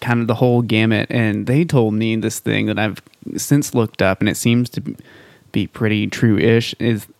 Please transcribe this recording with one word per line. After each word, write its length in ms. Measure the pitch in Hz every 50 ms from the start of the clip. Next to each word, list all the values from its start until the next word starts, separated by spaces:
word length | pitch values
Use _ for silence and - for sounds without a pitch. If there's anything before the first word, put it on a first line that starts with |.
kind 200 | - 123 120 117
of 60 | 117 110
the 80 | 113
whole 260 | - 127 127 120 120 120
gamut. 460 | 107 110 110 110 113 110 107 113 -
And 360 | - 123 113 110 104 104 101
they 180 | 107 127 147 175
told 300 | 160 151 131 113 110 107
me 200 | 107 113 113 110
this 220 | 113 104 113 - -
thing 280 | - 117 110 107 107
that 120 | 107 104 101
I've 240 | 107 107 - - - _ _ _ - - -
since 380 | - - - 143 147 147 - -
looked 260 | 123 113 107 _ - 104
up, 180 | 95 95 -
and 80 | - 104
it 80 | -
seems 340 | - - 120 117 120 123 -
to 120 | - - 69 - - - - - - - - - - _ _ _ -
be 140 | - -
pretty 400 | - - - 117 107 107 104 101
true-ish, 680 | 98 - - - 113 104 - - 113 113 117 117 - - -
is, 280 | - 120 113 104 - - - -